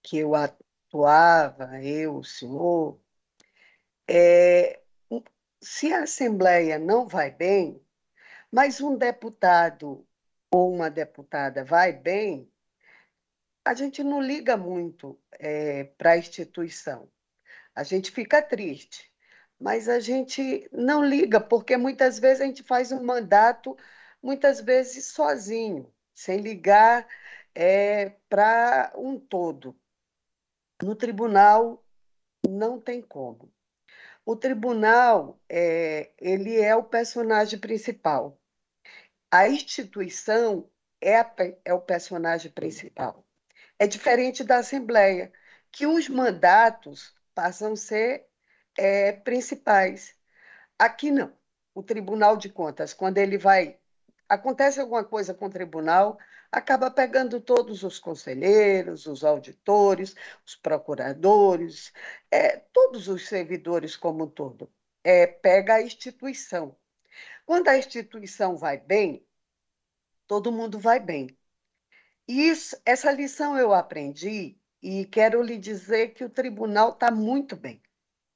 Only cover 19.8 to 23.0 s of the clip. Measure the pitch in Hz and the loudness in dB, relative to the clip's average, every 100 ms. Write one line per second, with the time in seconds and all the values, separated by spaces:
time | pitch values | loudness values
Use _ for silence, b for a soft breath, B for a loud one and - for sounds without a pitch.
19.8 | 220 240 220 262 262 - 269 262 - - | -2 -2 -2 -4 -4 -6 -6 -6 -8 -4
20.8 | 247 294 285 277 330 214 214 233 - 247 | 0 2 2 2 2 2 2 -2 0 -2
21.8 | 254 262 254 214 254 262 269 - - 247 | 0 0 0 4 2 4 0 -6 -4 -2
22.8 | 247 262 | -2 -6